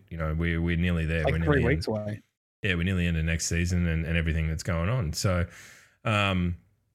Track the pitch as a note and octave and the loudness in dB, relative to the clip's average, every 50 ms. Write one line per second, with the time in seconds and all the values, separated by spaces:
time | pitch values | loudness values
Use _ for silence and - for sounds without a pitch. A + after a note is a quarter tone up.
0 | - - - E2 D#2+ D#2 D#2 D#2+ E2+ E2+ E2 E2 E2 E2+ F2 E2 F2 F2+ F2 E2 | -10 -12 -8 -6 -4 -2 -2 0 0 0 0 0 0 0 2 2 2 2 2 0
1 | D#2+ D#2 E2 E2 D2+ - - D#3+ E3 D3 D3 C3+ A#2 A#2+ D3 D#3 - - A2 G#2+ | 0 0 0 0 0 0 0 2 2 2 4 4 4 2 2 0 -2 -4 -4 -4
2 | G#2+ G#2 G#2+ - - _ _ _ _ _ _ _ - G2+ F2+ E2+ E2+ F#2+ F#2+ F2+ | -4 -6 -8 -10 -14 _ _ _ _ _ _ _ -2 0 0 2 2 0 2 2
3 | F2 F2 E2 D#2+ D#2+ E2 E2 E2+ - - E2+ E2+ F2 F2 F2+ F2 F2 E2+ E2 D#2+ | 2 2 0 0 0 0 0 -2 -2 -2 0 0 0 2 2 2 2 2 0 0
4 | E2 D#2+ E2 E2+ D#2+ E2 D#2 E2 D#2 D#2 D#2+ D#2+ - - F2 E2 E2+ F#2+ B2 C3 | 0 0 0 0 0 0 0 0 0 -2 -4 -4 -4 -4 -2 -2 -2 -2 -2 -2
5 | F#2+ D2+ D2+ - - G2+ F2+ F2 E2+ - - - - - - - - _ _ _ | -2 -4 -2 -2 0 0 2 0 0 -2 -6 -14 -20 -20 -20 -20 -20 _ _ _
6 | - A#2 G#2+ G#2 G2+ G2 F#2+ F2+ F2+ F2 F2 - - _ _ _ _ _ | -2 0 0 2 2 2 2 2 0 0 -2 -4 -10 _ _ _ _ _